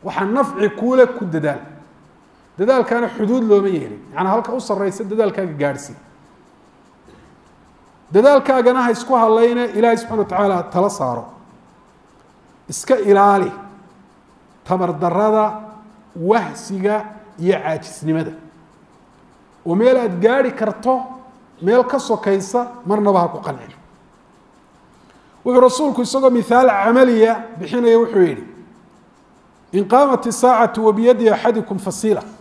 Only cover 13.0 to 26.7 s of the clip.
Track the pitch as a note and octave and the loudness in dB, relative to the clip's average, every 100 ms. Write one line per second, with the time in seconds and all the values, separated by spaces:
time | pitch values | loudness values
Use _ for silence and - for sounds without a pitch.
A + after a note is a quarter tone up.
13 | G3+ G3+ G3+ G3 F3+ - - - - _ | 4 4 6 4 0 -6 -18 -20 -20 _
14 | _ _ _ _ _ _ - F#3 F3+ D#3 | _ _ _ _ _ _ -6 -2 -2 -2
15 | F3 F3 G#3+ A3 G#3+ G#3+ - - - _ | -2 0 0 2 0 -4 -16 -20 -20 _
16 | _ F3 E3+ A3+ E3+ - - G3 F#3+ G#3+ | _ -8 0 0 -2 -12 -12 -6 -4 -4
17 | G#3+ - - - E3+ F#3+ D#3 D#3 - - | -6 -18 -20 -8 -2 -2 -2 -8 -10 -12
18 | D#3 D#3+ D#3+ - - _ _ _ _ _ | -4 -4 -4 -12 -20 _ _ _ _ _
19 | _ _ _ _ _ _ - F3 A#3+ C4 | _ _ _ _ _ _ -4 0 2 2
20 | A#3 F3 G#3 C4 B3+ - G#3+ G#3 B3 C4 | 0 0 0 2 0 -2 -6 -4 -2 -2
21 | B3 - - _ _ _ F3 A#3+ B3 C#4 | -4 -16 -20 _ _ _ 0 2 2 -2
22 | - G#3+ G3+ G3 F#3+ A#3+ A#3+ - F3 G#3 | -2 -4 0 -2 -2 -4 -4 -10 -4 0
23 | G3+ F#3+ F3 - - C3+ - - _ _ | 2 2 0 -4 -10 -12 -14 -20 _ _
24 | _ _ _ _ _ _ _ _ _ _ | _ _ _ _ _ _ _ _ _ _
25 | _ _ _ _ B3 B3 B3+ B3+ D4+ B3+ | _ _ _ _ 0 4 4 4 -2 -2
26 | B3 C4+ C4 A#3+ G#3 A#3+ B3+ | -2 2 2 2 2 4 4